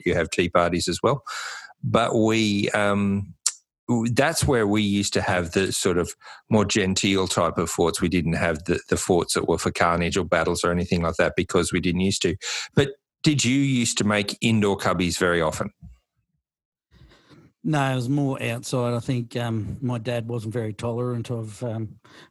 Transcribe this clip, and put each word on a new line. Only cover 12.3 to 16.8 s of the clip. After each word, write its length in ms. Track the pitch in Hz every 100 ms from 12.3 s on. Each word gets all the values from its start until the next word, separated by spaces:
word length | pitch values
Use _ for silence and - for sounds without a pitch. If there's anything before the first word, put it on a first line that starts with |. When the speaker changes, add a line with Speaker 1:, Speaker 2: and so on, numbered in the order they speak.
| 98 - - -
Speaker 1:
But 180 | - 139 - _ _
did 220 | 156 147
you 140 | 120 139
used 400 | 139 127 117 -
to 60 |
make 340 | 104 104 101 -
indoor 380 | 117 110 101 95
cubbies 400 | 104 87 90 -
very 240 | 90 85
often? 260 | 78 - - - - - _ _ _ _ _ _ _ _